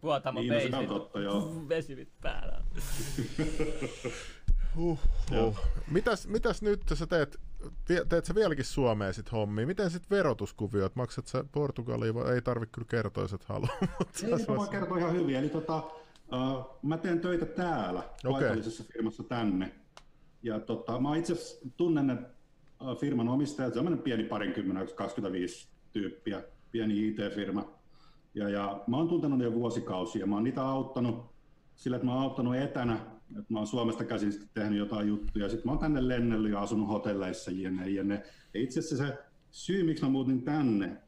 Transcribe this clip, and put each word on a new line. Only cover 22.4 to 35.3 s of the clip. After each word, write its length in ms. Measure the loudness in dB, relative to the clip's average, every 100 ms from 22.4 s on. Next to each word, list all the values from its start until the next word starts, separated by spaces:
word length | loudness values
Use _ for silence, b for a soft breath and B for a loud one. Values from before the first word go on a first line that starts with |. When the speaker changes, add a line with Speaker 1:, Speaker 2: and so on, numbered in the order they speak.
| -20 -20 -20 -12 -8 -2
Speaker 2:
firman 280 | 0 2 2
omistajat, 460 | 2 0 0 -2
semmonen 240 | 0 0 0
pieni 260 | 0 0
parinkymmenen, 640 | 0 -2 -2 -2 -2 -2 -4
kaksikymmentäviisi 720 | -4 -6 -4 -4 -2 -4 -6 -18 -20 -8
tyyppiä, 500 | -4 -4 -4 -6 -6 -8 -18 -6
pieni 360 | -2 2 2 2
I 40 |
T-firma. 520 | 0 -2 -2 -2 -2 -4 -12 -20 b b b b
Ja, 140 | -4 -2
ja 360 | 0 -2 -4 -2
mä 100 | 0
oon 120 | 2
tuntenut 300 | 2 2 2
ne 60 |
jo 80 | 2
vuosikausia. 720 | 2 0 -2 -4 -4 -2 -2 0
Mä 80 |
oon 100 | 2
niitä 220 | 0 0 0
auttanut 640 | 0 -2 0 0 -2 -8 -20 -20 -20 -20 -8
sillä, 200 | -4 0
että 100 | 0
mä 80 |
oon 80 | 2
auttanut 340 | 0 0 0 2
etänä, 380 | 0 -2 0 -2 -4 -16 -16
että 220 | -14 -4
mä 60 | -2
oon 80 | 0
Suomesta 380 | 0 0 0
käsin 280 | -2 0 0
sitten 180 | -2 -6
tehnyt 240 | -4 0 0
jotain 300 | 0 0 0
juttuja. 400 | 0 0